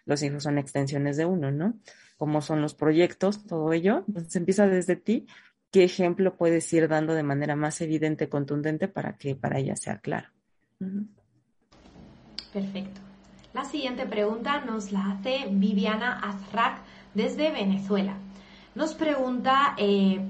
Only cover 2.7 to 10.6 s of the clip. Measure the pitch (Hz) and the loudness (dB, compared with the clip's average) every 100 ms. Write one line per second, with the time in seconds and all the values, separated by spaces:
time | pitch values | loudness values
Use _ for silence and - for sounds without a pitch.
2.7 | - 151 156 180 - 190 208 - 165 156 | 0 2 4 4 2 -2 -2 -6 -2 0
3.7 | 165 185 294 285 202 165 185 175 196 202 | 2 4 2 0 -6 -4 -2 0 4 4
4.7 | 185 175 175 - 226 - - - _ _ | 4 2 -2 0 -2 -2 -20 -20 _ _
5.7 | 190 180 - 175 175 190 - 170 165 - | 6 6 4 0 2 0 2 2 2 2
6.7 | 165 160 156 156 160 147 139 147 147 151 | 2 4 2 2 0 0 0 0 0 -2
7.7 | - 160 156 156 151 147 147 143 147 151 | -2 -2 0 0 0 -2 -2 -2 -2 -2
8.7 | 156 190 151 147 - 139 135 143 139 135 | -2 -2 -4 -8 -6 -8 -4 -4 -2 -2
9.7 | - - - - 165 - _ _ _ | -4 -6 -8 -4 -6 -8 _ _ _